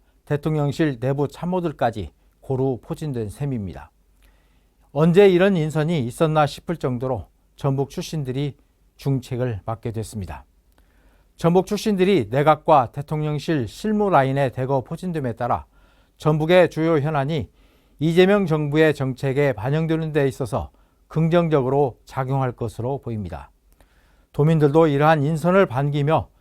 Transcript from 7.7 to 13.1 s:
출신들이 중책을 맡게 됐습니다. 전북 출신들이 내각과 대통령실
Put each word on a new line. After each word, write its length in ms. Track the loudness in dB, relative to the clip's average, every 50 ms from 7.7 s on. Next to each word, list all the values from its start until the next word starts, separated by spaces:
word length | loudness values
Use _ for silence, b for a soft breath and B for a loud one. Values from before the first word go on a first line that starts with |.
| -2 -2 -4 -6
출신들이 680 | -6 -12 -10 -8 -8 -8 -6 -6 -6 -6 -6 -6 -8 _ _ _ _ _ _ _ _
중책을 680 | _ -4 -2 -2 -2 -4 -6 -6 -4 -4 -4 -4 -6 -8
맡게 260 | -8 -10 -8 -8 -8
됐습니다. 540 | -6 -6 -8 -8 -8 -10 -10 -10 -12 -16 -16 _ _ _ _ _ _ _ _ _ _ _ _ _ _ _ _ _ _
전북 300 | -2 0 2 2 2 2
출신들이 640 | 0 -4 -4 -2 -2 0 2 2 2 2 2 0 0
내각과 640 | -2 2 2 2 2 2 4 4 4 4 4 0
대통령실 760 | -6 -12 -8 -6